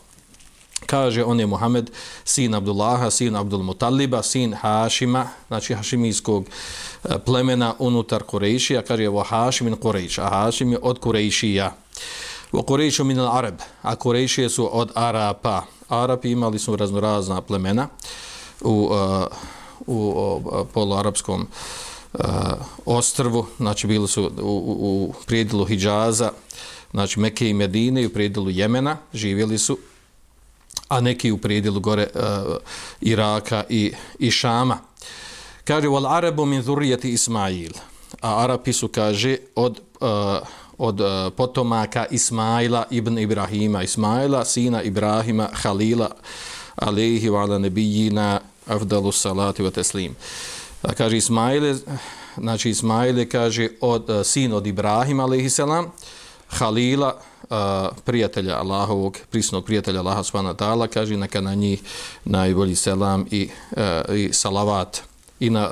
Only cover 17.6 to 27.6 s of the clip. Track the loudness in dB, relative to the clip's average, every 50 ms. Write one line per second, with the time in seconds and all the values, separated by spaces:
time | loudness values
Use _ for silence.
17.6 | 0 2 2 0 0 -2 -8 -14 -16 -14 -14 -14 -14 -16 -16 -16 -18 -18 -14 -4
18.6 | 0 2 2 4 4 4 2 2 2 2 2 0 0 -2 -4 -10 -14 -16 -16 -18
19.6 | -20 -20 -18 -14 -8 -4 -2 0 0 0 0 0 0 0 0 -2 -4 -4 -2 -2
20.6 | -4 -2 -2 0 0 2 0 0 0 0 -2 -2 -4 -2 -4 -4 -4 -6 -10 -14
21.6 | -14 -12 -12 -12 -12 -14 -16 -16 -14 -10 -4 -2 -2 0 0 0 0 0 -2 -4
22.6 | -6 -12 -14 -10 -2 0 2 2 2 0 0 0 0 2 0 0 -2 -2 -6 -4
23.6 | -2 -2 -2 -2 0 2 2 2 2 2 0 0 0 -2 -2 -4 -2 -2 0 0
24.6 | 0 -2 -2 0 0 0 2 2 0 -2 -4 -8 -4 0 2 2 2 2 2 0
25.6 | 2 2 0 2 2 2 2 2 2 2 2 2 0 0 -2 -6 -14 -18 -18 -16
26.6 | -16 -16 -18 -18 -16 -6 -2 -2 -2 0 0 0 0 0 0 0 0 2 2 2